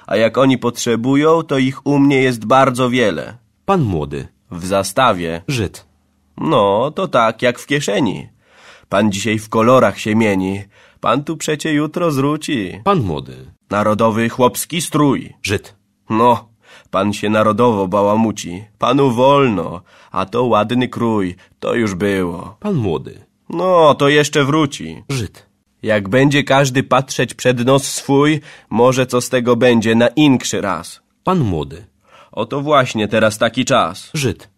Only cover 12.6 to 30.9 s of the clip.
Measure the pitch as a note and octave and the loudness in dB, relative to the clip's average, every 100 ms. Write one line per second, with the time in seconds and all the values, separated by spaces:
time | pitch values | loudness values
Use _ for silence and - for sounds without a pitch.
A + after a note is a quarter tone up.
12.6 | F2+ F2+ F#3 G3 G2+ D2 C2 B1+ C2 - | -4 -6 -2 0 0 -4 -10 -18 -20 -20
13.6 | - G2+ G#2+ G#2 A2+ G#2+ A2+ A#2+ B2 - | -6 -2 0 2 2 0 -2 2 0 0
14.6 | - E3+ - D3+ D3 A2 - - - G#2 | -8 -6 -4 0 0 0 -4 -12 -6 -6
15.6 | - _ _ _ - A2 A#2+ A#2 - _ | -6 _ _ _ -6 2 2 2 -2 _
16.6 | _ - _ F#2 G2+ G2+ G#2 G#2+ A2 G#2+ | _ -20 _ -2 -2 -2 -2 0 2 2
17.6 | B2 G#2 F#2 G2+ G2+ G#2+ A2+ F#2 E2 F2 | 2 2 0 0 2 2 0 -2 -10 -12
18.6 | A2 - A#2 C#3 C#3 A#2 C3 C#3+ C3 F#2+ | -14 -6 -2 2 2 4 4 4 2 0
19.6 | D#2+ E2+ - _ _ - F#2+ A#2 B2+ G#2+ | -4 -10 -16 _ _ -8 -6 -2 0 0
20.6 | G#2+ B2 B2+ A2+ A#2 G#2+ F#2 F2+ _ _ | 0 -2 -2 -2 -2 0 -2 -6 _ _
21.6 | - A2+ A2 F2+ G2+ G2 F2+ E2+ F2 - | -4 0 0 0 -2 -2 -2 -6 -12 -10
22.6 | G#3 F3 G#2 C#2+ B1 - _ _ - E3 | -6 -4 -2 -4 -8 -20 _ _ -12 -4
23.6 | F#3 F3 D#3 C3+ C#3+ D3 C#3+ D3+ C3+ D#3 | 2 6 6 6 4 4 2 0 0 0
24.6 | C#3+ - D#2+ D#2+ - C3+ G2+ - _ _ | -2 -4 -14 -14 -10 -8 -8 -12 _ _
25.6 | _ _ A2 G#2+ G2 B2+ C#3+ C#3+ C#3 C3+ | _ _ -2 -2 2 2 4 2 2 2
26.6 | C#3 C3 - B2+ C3 - B2 - B2+ B2 | 2 0 0 0 0 -4 -6 -2 -2 0
27.6 | A#2+ C3+ - - - C#3 D3 D3+ - - | 2 2 0 -8 0 2 2 0 -6 -20
28.6 | - G#2 B2 B2+ B2+ B2 - B2+ A#2+ A#2 | -6 2 2 2 0 -2 -2 -2 0 2
29.6 | B2 A#2 A2 A2+ A#2+ - D3+ B2+ - G2+ | 4 4 2 2 2 4 2 2 0 -6
30.6 | G2 E2 E2 | -4 -6 -10